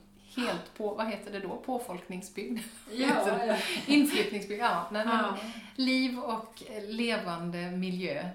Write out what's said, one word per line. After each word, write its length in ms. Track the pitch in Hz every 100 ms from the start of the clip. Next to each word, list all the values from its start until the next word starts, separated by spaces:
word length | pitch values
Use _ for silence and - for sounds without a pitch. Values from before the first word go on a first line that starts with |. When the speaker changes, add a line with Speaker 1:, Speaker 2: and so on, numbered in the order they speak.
| - - - -
Speaker 1:
helt 420 | 233 175 - -
på, 160 | 208
vad 140 | 214 220
heter 240 | 202 208
det 80 | 196
då? 180 | 180 240
Påfolkningsbygd? 1000 | - 247 - 180 - 185 - - 240 233 - -
<laughs> 160 | -
Speaker 2:
Ja, 540 | 233 277 285 202 - -
ja. 100 | - - 349 -
Speaker 1:
Inflyttningsbygd, 760 | 294 262 220 - 208 185 208
ja. 260 | 233 175 -
Nej, 140 | 214 233
men 100 | 226
Speaker 2:
Ja. 200 | 202 202 226 - - -
Speaker 1:
liv 440 | 262 262 262 247
och, 440 | 269 220 - - -
eh, 140 | 214 202
levande 840 | 220 233 208 185 170 175 175 180
miljö 580 | 185 185 180 175 143 180